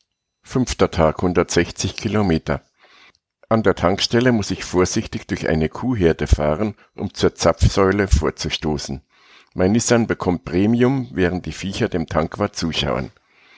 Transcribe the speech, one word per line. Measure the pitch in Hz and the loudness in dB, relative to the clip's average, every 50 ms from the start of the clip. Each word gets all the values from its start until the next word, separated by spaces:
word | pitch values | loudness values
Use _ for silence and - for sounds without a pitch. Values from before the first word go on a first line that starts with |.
| _ _ _ _ _ _ _ _ _ | _ _ _ _ _ _ _ _ _
Fünfter | - - 131 123 - - - 98 87 | -4 -2 -2 -2 0 0 0 0 0
Tag, | - 85 80 78 76 - | 2 2 2 2 2 0
hundertsechzig | - 90 87 92 82 - - 90 85 - - - - 98 - | -2 0 2 2 0 2 2 0 0 0 -2 -6 -6 -6 -6
Kilometer. | - - 107 101 107 104 92 82 78 - - 73 67 _ _ _ _ _ _ _ - - - _ _ _ _ _ _ _ - | -6 -4 -2 0 0 2 2 0 0 0 -4 -6 -6 _ _ _ _ _ _ _ -20 -20 -20 _ _ _ _ _ _ _ -2
An | 110 113 | 0 2
der | 104 101 90 | 2 2 2
Tankstelle | - - 87 98 - - - - 117 123 127 | 2 2 0 0 0 -2 0 0 2 4 4
muss | 120 110 98 - | 2 2 0 -2
ich | 95 - - | -6 -6 -6
vorsichtig | - - 90 90 90 - 113 110 - - 120 - - | -2 0 2 2 2 0 -4 -4 -6 -8 -10 -8 -8
durch | 101 - - - | -8 -4 -2 0
eine | 82 78 80 78 | 0 0 0 -2
Kuhherde | - - - 123 127 107 90 80 76 - 78 | -4 -4 -4 -2 0 2 2 2 2 2 0
fahren, | - - - 73 76 78 80 107 107 104 _ _ _ _ | 0 0 0 0 0 0 -2 -2 -4 -6 _ _ _ _
um | - - 98 - | -8 -8 -8 -4
zur | - - 87 - | 0 0 0 0
Zapfsäule | - - - - - - - - 104 98 95 98 104 101 95 | 2 0 0 2 4 2 2 4 4 2 2 2 2 2 2
vorzustoßen. | - - 78 69 - - - 80 - - - 78 76 71 - - 69 69 - _ _ _ _ _ - - _ _ - | 2 2 2 0 -4 -4 -6 -6 -6 -4 -2 -2 -4 -4 -6 -8 -10 -10 -12 _ _ _ _ _ -20 -20 _ _ -2
Mein | 85 92 95 | 0 2 4
Nissan | 107 120 - - 123 117 113 101 | 4 2 2 2 2 2 2 0
bekommt | 110 - - 95 87 78 - | -2 -2 -2 -2 -2 -2 -2
Premium, | - 76 90 101 107 117 120 123 123 139 135 123 120 | -2 0 0 2 2 2 4 2 2 2 0 -4 -4
während | - 80 92 85 87 90 - | -2 0 0 0 0 -2 -6
die | 78 | -8
Viecher | 76 - - 95 95 - 117 98 | -10 -8 -8 -6 -4 -2 -2 -2
dem | - 87 78 - | -2 -2 -4 -2
Tankwart | - 78 78 78 - - 104 98 - | -2 -2 -2 -2 -2 -4 -4 -4 -4
zuschauen. | - 90 82 76 - - 71 62 65 65 57 - _ _ _ _ _ _ _ _ | -4 -4 -4 -2 -2 -2 -2 -2 -4 -4 -8 -12 _ _ _ _ _ _ _ _